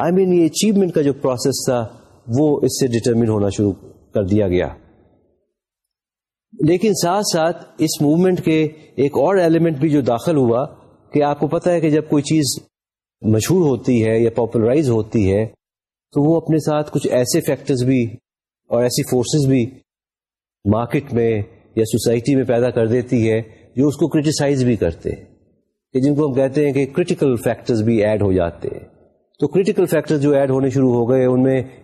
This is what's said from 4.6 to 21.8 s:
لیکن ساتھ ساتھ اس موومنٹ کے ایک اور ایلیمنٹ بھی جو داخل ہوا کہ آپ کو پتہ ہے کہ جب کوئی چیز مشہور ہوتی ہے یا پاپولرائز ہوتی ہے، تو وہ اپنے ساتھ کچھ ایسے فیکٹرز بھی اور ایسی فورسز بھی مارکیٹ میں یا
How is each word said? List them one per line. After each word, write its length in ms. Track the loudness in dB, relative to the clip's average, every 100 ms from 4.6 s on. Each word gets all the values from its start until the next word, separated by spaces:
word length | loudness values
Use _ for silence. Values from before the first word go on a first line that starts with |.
| -2 -6 _ _ _ _ _ _ _ _ _ _ _ _ _ _ _ _ _ -4 0
لیکن 260 | 2 0
ساتھ 320 | 0 0 -2 -2
ساتھ 320 | -2 -2 -4 -12 -4
اس 240 | -4 0
موومنٹ 440 | 0 2 2 0 0
کے 180 | 0 0 -4 -12 -2
ایک 220 | -2 0
اور 180 | 0 2
ایلیمنٹ 420 | 2 2 2 0
بھی 120 | 0
جو 120 | 2
داخل 360 | 0 -2 0 0
ہوا 280 | 2 0 -2 -10 -20 _ _
کہ 100 | 0
آپ 160 | 0 0
کو 80 | -2
پتہ 220 | -2 0
ہے 120 | 0
کہ 80 | 2
جب 200 | 0 0
کوئی 140 | -2
چیز 400 | 0 0 0 -4 -12 _ _ _ _ _
مشہور 400 | 0 0 2 2 2
ہوتی 380 | 0 0 0 2
ہے 120 | 2
یا 100 | 0 0
پاپولرائز 540 | -2 0 2 2 2
ہوتی 420 | 0 0 0 2
ہے، 140 | 0 -2 -8 _ _ _ _ _
تو 200 | -2 0
وہ 60 | 0
اپنے 200 | 0 -2
ساتھ 340 | 0 -2 -2
کچھ 160 | -4 -2
ایسے 340 | 0 0 -2
فیکٹرز 420 | -2 -4 -2 -2
بھی 320 | 0 0 -2 -6 _ _ _ _
اور 200 | _ -2
ایسی 200 | 0 -2
فورسز 440 | -2 -2 0 0 2
بھی 180 | 2 0 -6 _ _ _ _ _ _ _ _ -2
مارکیٹ 480 | -2 -2 -4 -4
میں 280 | -2 0 -2 -6 -14 _
یا 80 | -4